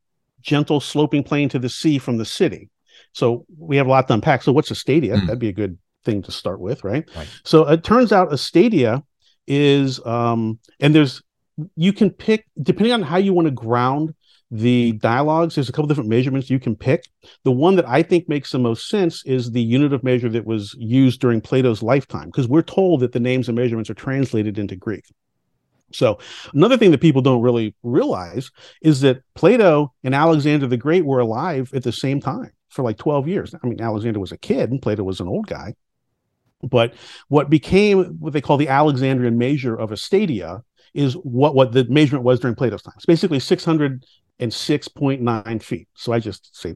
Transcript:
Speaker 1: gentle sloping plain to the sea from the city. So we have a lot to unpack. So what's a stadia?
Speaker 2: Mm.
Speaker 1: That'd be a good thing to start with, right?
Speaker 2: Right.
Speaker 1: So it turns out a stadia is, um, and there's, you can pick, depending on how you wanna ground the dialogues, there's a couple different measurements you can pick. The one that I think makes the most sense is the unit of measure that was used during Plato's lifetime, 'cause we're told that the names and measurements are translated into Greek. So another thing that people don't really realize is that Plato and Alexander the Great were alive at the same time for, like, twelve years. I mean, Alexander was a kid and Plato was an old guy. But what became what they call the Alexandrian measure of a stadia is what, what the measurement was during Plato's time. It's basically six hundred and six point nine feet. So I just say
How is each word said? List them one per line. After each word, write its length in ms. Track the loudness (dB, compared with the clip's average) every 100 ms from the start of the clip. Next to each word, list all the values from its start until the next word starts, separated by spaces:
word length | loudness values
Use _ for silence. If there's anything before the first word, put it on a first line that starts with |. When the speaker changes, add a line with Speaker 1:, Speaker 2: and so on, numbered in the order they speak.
| _ _ _ _
Speaker 1:
gentle 400 | -2 0 0 -2
sloping 440 | -2 -2 0 0
plain 260 | -2 -2 -2
to 100 | -2
the 80 | -6
sea 300 | -2 0 0
from 200 | -2 -4
the 60 | -6
city. 440 | -2 -2 -2 -14 _ _ _ _
So 340 | -2 -2 -2 -8 -18
we 180 | -2 0
have 120 | 4
a 20 |
lot 180 | 4 4
to 60 |
unpack. 300 | 2 2 0
So 100 | 2
what's 180 | 0 0
a 40 | -6
stadia? 420 | -2 0 0 -2
Speaker 2:
Mm. 40 |
Speaker 1:
That'd 180 | -2 -4
be 100 | -4
a 40 |
good 240 | -4 -6 -8 _ _ -6
thing 160 | -6
to 100 | -6
start 300 | -10 -8 -8
with, 240 | -8 -8 -6
right? 180 | -6 -6 -12
Speaker 2:
Right. 100 | -16 -16
Speaker 1:
So 240 | 4 4 6
it 160 | 2
turns 300 | 4 2 4
out 180 | 4 2
a 60 | -2
stadia 640 | 0 4 4 4 2 0 -6 _ _ _ -4
is, 540 | 2 4 2 0 -4 -4
um, 520 | -2 0 0 -2 -6 _ _
and 160 | 4 4
there's, 260 | 4 -2 -18 _ _ -14 -12 -2
you 160 | -2
can 200 | 2 0
pick, 340 | 0 -2 -2 -4 -4
depending 320 | -2 0 0
on 80 | 0
how 160 | 0 0
you 160 | 2
wanna 180 | 2 0
ground 600 | -2 -2 0 2 0 -4 -8 _ _ _
the 440 | -2 2 2 2
dialogues, 600 | 0 0 0 2 0 0 -2
there's 120 | -4
a 60 |
couple 140 | -2 -2
different 220 | -2 0
measurements 400 | 0 0 -2 -2
you 100 | -2
can 180 | -2 -4
pick. 260 | -2 -2 -4 _ _ _
The 80 | -2
one 240 | 2 4 4
that 140 | 2
I 140 | 0
think 260 | 2 0 0
makes 220 | -4 -4
the 80 | -2
most 280 | -2 -2 -4
sense 380 | -2 -2 -4 -4
is 260 | -4 -2
the 100 | -2
unit 300 | 0 2 2
of 100 | 0
measure 280 | 0 0 0
that 160 | -2 -2
was 280 | -4 -6 -10
used 400 | 0 4 4 4
during 220 | 0 0
Plato's 420 | 0 0 0 0
lifetime, 480 | 0 0 -2 -10 -6
'cause 160 | -4 0
we're 140 | 0
told 400 | 0 0 2 2
that 100 | 0
the 80 | -2
names 300 | -2 -2 -2
and 80 | -2
measurements 320 | -2 -2 -6
are 60 | -10
translated 640 | -6 -4 -2 -2 -2 -4
into 200 | -8 -8
Greek. 260 | -8 -10 -12 _ _ _ _ _ _ _ _
So 280 | 0 0 0 -10 -20 -4
another 240 | 2 4 6
thing 140 | 6
that 100 | 6
people 200 | 4 4
don't 200 | 4 4
really 340 | 2 0 -2 -6
realize 680 | -4 -2 0 -4 -6 -10 -12 _ -20 _
is 200 | 2 4
that 200 | 4 2 _ 2
Plato 580 | 4 6 4 4 0 -4 -2
and 100 | 2
Alexander 520 | 4 4 2 0 0
the 100 | -2
Great 280 | 0 0 2
were 140 | 0
alive 540 | 0 -2 -4 -6 -6
at 100 | -6
the 80 | -6
same 300 | -4 -4 -4
time 300 | -4 -8 -12 _ _
for, 140 | -6
like, 140 | -6 -4
twelve 300 | -2 -2 -2
years. 260 | -4 -8
I 140 | -8 -8
mean, 140 | -6
Alexander 380 | -6 -4 -4 -6
was 120 | -8
a 60 | -8
kid 340 | -4 -2 -2
and 100 | -4
Plato 220 | -4 -4
was 160 | -4 -6
an 80 | -6
old 200 | -6 -8
guy. 260 | -12 -12 -18 _ _ _ _ _ _ _ _
But 320 | -2 0 0 -2 -20 -20 -2
what 240 | 0 2
became 640 | 0 2 2 4 2 0 -6
what 140 | -6
they 80 | -4
call 160 | 0 0
the 100 | 2
Alexandrian 720 | 2 2 2 0 0 0 0
measure 380 | 0 -2 -4 -6
of 160 | -6
a 40 | -8
stadia 680 | -2 0 0 -4 -8 -12 -16 _ _ -2
is 180 | -2
what, 400 | -2 -4 0 0
what 180 | 0 0
the 140 | 0 2
measurement 400 | 2 2 2 0
was 140 | 0
during 160 | -2 -2
Plato's 260 | -4 -4
time. 140 | -12 -6
It's 80 | 0
basically 340 | 0 0 -2
six 240 | -2 -2
hundred 400 | 0 0 -2 -6 -14 _ _ -10
and 120 | -8
six 360 | -6 -4 -4 -6
point 340 | -4 -2 0
nine 380 | -2 -4 -6 -10
feet. 280 | -8 -12 -12
So 180 | -12 -4
I 80 | -4
just 400 | -4 -10 _ -16
say 160 | -14